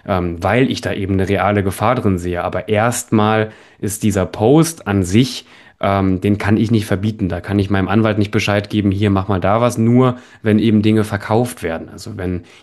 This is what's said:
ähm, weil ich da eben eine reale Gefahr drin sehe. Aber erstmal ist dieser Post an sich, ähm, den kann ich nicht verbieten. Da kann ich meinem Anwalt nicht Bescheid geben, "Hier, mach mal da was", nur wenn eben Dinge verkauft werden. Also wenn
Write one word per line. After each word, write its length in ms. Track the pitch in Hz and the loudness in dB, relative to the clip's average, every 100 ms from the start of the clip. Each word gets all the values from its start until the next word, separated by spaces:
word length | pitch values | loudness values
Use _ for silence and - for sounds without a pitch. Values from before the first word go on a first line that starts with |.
| - | -4
ähm, 340 | 95 87 85 | -2 -2 -4
weil 300 | 95 117 135 | 0 2 0
ich 80 | - | -2
da 140 | 98 | -6
eben 220 | 95 95 95 | -6 -2 0
eine 120 | 95 | 0
reale 360 | 98 95 101 | 0 2 2
Gefahr 320 | 95 - 107 120 | 0 0 0 0
drin 220 | 104 92 | 0 0
sehe. 280 | 90 87 87 | -2 -4 -4
Aber 240 | 92 - | -6 -2
erstmal 840 | 104 117 123 - 110 107 110 107 - - _ | 0 0 -2 0 2 2 2 -2 -8 -20 _
ist 240 | 107 - | -8 -2
dieser 220 | 110 95 90 | -2 0 -2
Post 640 | - 107 151 160 - 101 | 0 4 4 2 -2 -2
an 160 | 98 | -2
sich, 420 | 90 104 131 - - - - _ | 2 2 2 -4 -16 -20 -20 _
ähm, 380 | 101 98 95 92 | 0 0 0 0
den 180 | 101 101 | 0 0
kann 200 | 101 104 | 0 0
ich 140 | 107 | 2
nicht 140 | 113 - | 0 0
verbieten. 440 | 98 104 107 95 | -2 -2 -4 -4
Da 100 | 90 | -6
kann 180 | - 101 | -2 -2
ich 120 | 98 | 0
meinem 180 | 98 92 | 0 2
Anwalt 300 | 104 110 104 | 2 2 0
nicht 140 | 101 | 0
Bescheid 380 | 110 101 104 104 | -2 0 -2 0
geben, 220 | 107 101 | -2 0
"Hier, 180 | 98 104 | 0 0
mach 200 | 98 95 | 0 0
mal 100 | 95 | 0
da 220 | 92 107 | 2 2
was", 160 | 120 120 | 0 2
nur 400 | 113 123 127 123 - - | 2 4 4 0 -12 -6
wenn 180 | 110 107 | 0 2
eben 220 | 113 107 | 4 4
Dinge 240 | 107 110 104 | 4 2 0
verkauft 580 | 101 - 107 123 - | -4 0 0 0 -6
werden. 240 | 85 80 82 | -8 -8 -10
Also 300 | - 107 104 | -16 -14 -8
wenn 260 | 90 90 - - | -6 -6 -10 -20